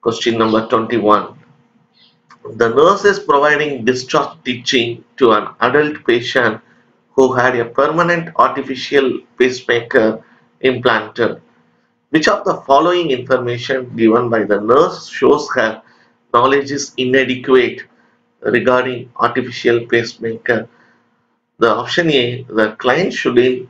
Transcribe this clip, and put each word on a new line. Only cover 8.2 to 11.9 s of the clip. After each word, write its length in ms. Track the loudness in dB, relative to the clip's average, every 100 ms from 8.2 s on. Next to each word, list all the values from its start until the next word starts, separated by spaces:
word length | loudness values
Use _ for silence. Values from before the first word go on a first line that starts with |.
| -4 0
artificial 840 | 0 0 -8 -10 0 0 0 -2 _ _
pacemaker 880 | 0 0 -2 -2 0 2 2 -2 _ _ _ _
implanted. 840 | -2 0 0 0 -4 -4 -4 -4 _ _ _ _ _